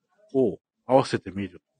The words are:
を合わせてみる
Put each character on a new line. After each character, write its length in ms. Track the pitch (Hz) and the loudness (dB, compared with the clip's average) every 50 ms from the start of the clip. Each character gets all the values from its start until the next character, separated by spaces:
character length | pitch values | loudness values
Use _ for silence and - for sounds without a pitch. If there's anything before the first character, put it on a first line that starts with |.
| _ _ _ _ _ _ | _ _ _ _ _ _
を 260 | - 131 127 101 - - _ _ _ _ _ | -2 0 0 0 -2 -6 _ _ _ _ _
合 80 | - 127 | 2 2
わ 100 | 135 123 | 2 2
せ 140 | - - 110 | 2 -4 -6
て 140 | - 98 | -6 -6
み 100 | 87 98 | -10 -10
る 180 | 98 90 87 - _ _ _ | -10 -10 -12 -18 _ _ _